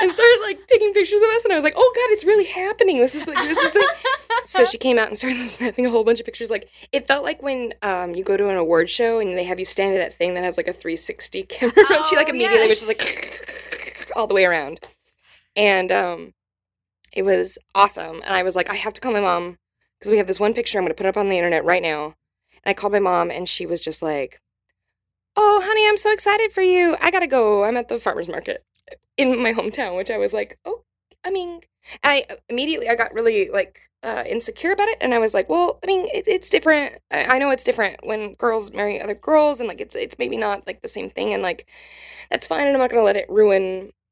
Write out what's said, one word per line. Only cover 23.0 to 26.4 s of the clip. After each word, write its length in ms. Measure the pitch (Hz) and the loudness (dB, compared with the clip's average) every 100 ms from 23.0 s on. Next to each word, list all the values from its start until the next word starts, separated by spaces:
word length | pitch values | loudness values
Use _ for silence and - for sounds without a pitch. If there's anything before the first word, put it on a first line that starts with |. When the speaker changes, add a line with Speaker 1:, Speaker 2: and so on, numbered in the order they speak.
Speaker 1:
mom, 320 | 190 175 165 | 2 0 -2
and 160 | 139 180 | -4 -6
she 180 | - 170 | -6 -6
was 140 | 170 | -6
just 200 | 160 156 | -6 -6
like, 380 | 160 147 131 - _ _ _ _ _ _ _ _ _ | -4 -4 -6 -12 _ _ _ _ _ _ _ _ _
"Oh, 260 | - 415 415 | 2 4 4
honey, 240 | 381 427 427 | 2 2 4
I'm 80 | 427 | 2
so 160 | 427 | 2
excited 400 | 415 403 427 | 0 0 0